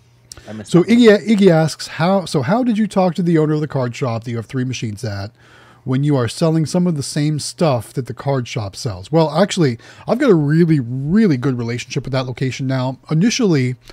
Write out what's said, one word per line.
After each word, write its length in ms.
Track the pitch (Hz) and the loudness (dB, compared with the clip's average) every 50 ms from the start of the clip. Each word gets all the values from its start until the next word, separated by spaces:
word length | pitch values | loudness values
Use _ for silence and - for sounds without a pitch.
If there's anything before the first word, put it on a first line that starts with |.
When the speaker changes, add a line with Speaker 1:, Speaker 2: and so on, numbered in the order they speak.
| _ _ _ _ _ - - - - | _ _ _ _ _ -20 -20 -20 -18
Speaker 1:
I 60 | - 107 | -16 -14
missed 180 | 110 104 - | -14 -4 2
Speaker 2:
So 100 | - 165 | 2 4
Speaker 1:
that 80 | 180 185 | 4 4
one. 80 | 233 | 4
Speaker 2:
Iggy, 300 | 240 240 214 202 208 202 214 226 | 6 8 8 6 6 4 2 4
Iggy 140 | 190 202 185 | 6 6 6
asks, 340 | 165 160 160 151 - - - | 6 4 2 0 -2 -8 -14
"How, 380 | - - - 160 185 196 196 165 | -10 -6 -2 0 0 0 0 -2
so 160 | - - 151 | -2 -4 -2
how 220 | 117 139 202 247 262 | 0 0 0 0 0
did 160 | 247 214 202 | 0 0 0
you 80 | 220 | 0
talk 260 | 190 - 196 185 180 156 | 0 0 0 0 0 0
to 60 | - | 0
the 160 | 175 175 170 | 0 2 2
owner 160 | 151 156 151 156 | 2 2 2 0
of 80 | 151 | -2
the 60 | 156 | -2
card 280 | - - 139 123 120 113 | -4 -4 -4 -4 -4 -4
shop 280 | - 143 123 113 113 110 | -4 -4 -4 -4 -4 -6
that 80 | 127 | -6
you 60 | 117 | -8
have 100 | 113 107 | -8 -8
three 160 | - - 131 127 | -6 -6 -4 -4
machines 400 | 131 120 - 127 110 104 101 - | -4 -6 -6 -6 -8 -8 -6 -8
at 260 | 107 101 98 98 107 _ _ _ - - - - - - _ - | -8 -8 -8 -10 -12 _ _ _ -20 -20 -20 -20 -20 -20 _ -6
when 200 | 127 131 131 143 | -4 -2 0 2
you 120 | 147 147 | 2 2
are 120 | 131 120 | 2 0
selling 380 | 110 - - 170 160 160 160 156 | -2 -2 0 0 2 2 0 0
some 220 | - - 180 175 | 0 0 0 0
of 80 | 180 165 | 0 0
the 80 | 139 131 | -2 -4
same 340 | - - 156 147 151 156 | -6 -4 -2 -2 -2 -2
stuff 560 | 139 - - - - 175 156 127 120 107 - - | -4 -6 -8 -4 -2 0 0 0 -2 -4 -8 -10
that 140 | 143 123 | -10 -8
the 60 | - 120 | -10 -10
card 320 | - - 139 139 131 120 | -8 -4 -4 -4 -4 -4
shop 280 | - - 110 104 98 - | -6 -8 -8 -8 -10 -10
sells?" 360 | - - 123 98 90 92 - | -10 -10 -10 -10 -10 -8 -2
Well, 180 | 143 165 160 151 | 0 2 2 2
actually, 480 | 147 160 202 190 - 190 160 131 113 - - - - - - | 2 0 0 0 2 0 0 0 0 -4 -10 -18 -20 -10 -4
I've 100 | - 214 | -4 -2
got 140 | 240 302 254 | 2 4 4
a 40 | 185 | 4
really, 440 | 160 147 143 151 165 175 160 160 139 | 4 4 2 4 4 4 4 2 0
really 580 | 120 117 127 131 139 147 180 220 226 190 143 | 0 -2 -6 -6 -2 0 2 4 4 4 2
good 220 | 120 120 - 127 120 | 0 0 -2 -2 -2
relationship 460 | 117 117 120 120 - - - 143 123 | -4 -4 -6 -6 -8 -8 -8 -8 -6
with 80 | 131 131 | -4 -4
that 120 | 131 127 | -4 -4
location 400 | 131 120 - 139 131 - - 135 | -4 -6 -6 -4 -4 -4 -4 -4
now. 320 | 131 131 131 127 131 127 - _ - | -2 -2 -2 -2 -4 -6 -8 _ -2
Initially, 640 | 156 156 190 240 - - 240 190 165 139 127 127 127 - - - | 0 2 2 2 2 0 2 2 2 2 0 -2 -4 -8 -14 -20